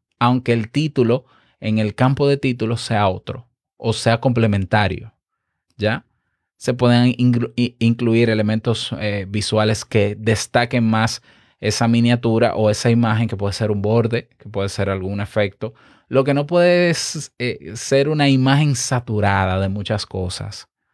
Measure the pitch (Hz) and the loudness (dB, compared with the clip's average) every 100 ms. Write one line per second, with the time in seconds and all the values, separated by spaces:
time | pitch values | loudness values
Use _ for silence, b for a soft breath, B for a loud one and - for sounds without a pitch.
0 | _ - 120 127 123 117 110 143 151 139 | _ -2 0 2 0 -2 -2 -2 -2 0
1 | 117 117 b b b _ 113 107 107 - | 2 0 b b b _ -2 0 0 2
2 | 127 139 143 139 135 123 113 117 - 110 | 2 2 0 0 -2 -2 -4 -4 -2 0
3 | 101 92 - - - _ _ - 113 107 | 0 -2 -8 -14 -18 _ _ -8 -4 -2
4 | 117 117 131 120 113 101 95 107 95 - | 0 0 0 0 2 0 0 0 0 -4
5 | - _ _ _ _ _ _ - 107 123 | -12 _ _ _ _ _ _ -4 -4 -4
6 | - _ _ _ _ _ - 123 123 120 | -8 _ _ _ _ _ -6 0 4 4
7 | 123 123 123 120 120 - 120 - 113 117 | 4 2 2 2 -2 -2 -4 0 0 2
8 | 120 113 117 110 107 110 120 110 - - | 2 2 2 2 0 0 -2 -4 -4 -6
9 | 104 101 95 107 - 107 107 107 - 110 | -6 -6 -6 -6 -2 0 0 -2 -2 0
10 | 101 104 110 104 - 120 120 123 113 110 | 0 -2 -2 -2 0 -2 0 0 2 2
11 | 113 - b b b _ 107 - 117 117 | 0 -4 b b b _ -4 0 2 4
12 | 120 120 120 113 117 - 107 104 120 117 | 2 2 2 2 2 2 0 2 2 2
13 | 117 110 113 98 101 95 107 101 104 117 | 2 0 -2 -4 -6 -2 -2 -2 0 0
14 | 110 113 - _ 107 104 98 - 98 95 | 0 -2 -8 _ -12 -6 -6 -4 -4 -4
15 | 95 101 101 110 101 - 110 b b b | -4 -6 -4 -2 -2 -4 -12 b b b
16 | - 131 135 143 147 175 175 175 175 160 | -2 0 2 0 0 2 4 4 2 0
17 | - 156 - - 120 - 73 113 - 139 | -4 -8 -12 -8 -8 -8 -12 -12 0 2
18 | 143 156 139 131 131 139 147 127 - 123 | 2 2 2 4 4 4 2 0 -2 -4
19 | 120 107 101 98 95 95 98 101 101 104 | -2 0 2 2 0 0 -2 -4 -4 -6
20 | - 95 90 - 101 - - _ _ | -6 -8 -6 -8 -12 -14 -20 _ _